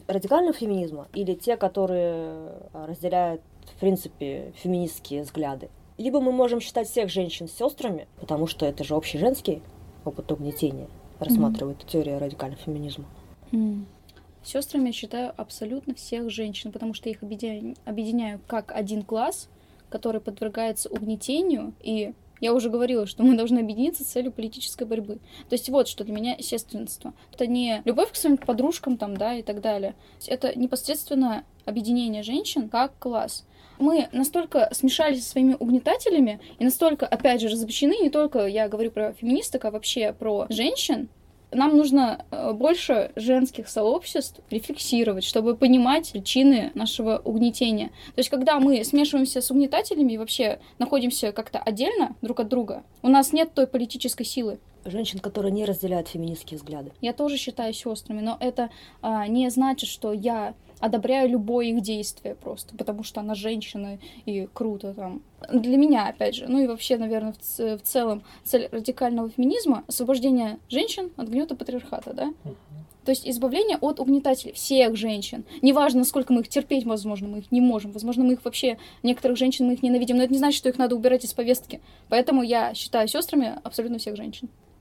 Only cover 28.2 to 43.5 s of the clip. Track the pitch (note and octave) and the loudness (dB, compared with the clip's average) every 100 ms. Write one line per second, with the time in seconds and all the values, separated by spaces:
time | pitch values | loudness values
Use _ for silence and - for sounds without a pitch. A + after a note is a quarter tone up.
28.2 | D#4+ C#4 - A#3 C4+ F4 - A#3+ G#3 G3 | 2 2 2 0 0 0 -2 -2 -4 -2
29.2 | G#3 A#3+ A3+ G#3 A3 G#3 G3 G3+ - - | -2 -4 -6 -4 -2 -2 -4 -8 -18 -14
30.2 | - B3+ C4 B3 B3 - - D4+ - C#4 | -6 -2 -2 0 -2 -2 -4 -4 -2 2
31.2 | B3+ G#3+ - _ - G#3+ G#3+ A#3+ A#3+ G#3+ | 2 0 -8 _ -8 -4 0 0 0 -4
32.2 | G#3+ C4+ G#4 D4+ A3 A#3 C4+ - B3+ A3+ | -4 -4 -2 -2 -2 0 0 -2 -4 -2
33.2 | - - - _ - - C#4 D#4+ C4 A#3+ | -4 -8 -16 _ -16 0 4 4 2 0
34.2 | C4+ F4 E4 C#4+ G#3+ - C4 - D#4 C4 | 0 0 0 2 2 2 2 4 2 0
35.2 | A#3 - C4 C4 A#3 B3 D4 A#4 B4 E4+ | -2 2 4 4 4 2 4 2 4 4
36.2 | B3 G#3 - - B3 B3+ E4 D4 - - | 4 2 -10 0 2 4 4 4 0 2
37.2 | C#4+ A#3+ A3 A3+ A3 - C#4+ G#4+ D#4+ D4+ | 4 4 0 -2 -4 0 2 4 2 4
38.2 | D4+ B3+ G3+ G#3 G#3+ G#3+ A3+ A3 G#3+ G#3+ | 2 2 0 0 0 0 -2 -2 -4 -2
39.2 | A#3 C#4 A4+ C4 A3 G#3+ - - G#3+ - | 0 0 0 -4 -4 -6 -4 -2 -2 -2
40.2 | A3 G#3 - A3 B3+ C5 - A#3 - _ | -2 -2 -2 -2 0 0 -2 -2 -4 _
41.2 | - _ _ A#3+ C#4+ D4 D4 C4+ B3 - | -20 _ _ 2 6 6 6 4 4 0
42.2 | - - - G#3+ C#4+ F4 - A#3 - - | -8 -6 -4 0 2 2 2 2 0 -2
43.2 | A3 B3+ B3+ | 2 4 2